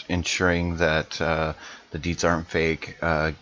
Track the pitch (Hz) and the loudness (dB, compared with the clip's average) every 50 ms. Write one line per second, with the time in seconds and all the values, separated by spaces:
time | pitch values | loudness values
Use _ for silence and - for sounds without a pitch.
0 | - - 90 90 85 - - - 92 90 87 87 87 87 85 82 85 80 78 80 | -6 -2 -2 -2 -2 -2 -2 2 2 2 4 2 2 0 0 2 2 4 4 2
1 | 73 - - - 82 82 80 80 80 78 76 - - - - - - - - 78 | 0 -2 -4 -2 0 0 2 0 0 -2 -4 -6 -12 -18 -18 -20 -20 -12 -10 -6
2 | 73 85 85 - - 85 85 80 82 - - 85 80 80 80 - - - - - | -4 -4 -4 0 2 2 2 2 0 -2 0 0 2 2 0 -2 -6 -12 -10 -6
3 | - 85 80 76 78 80 78 - | -2 0 0 2 0 0 -2 -4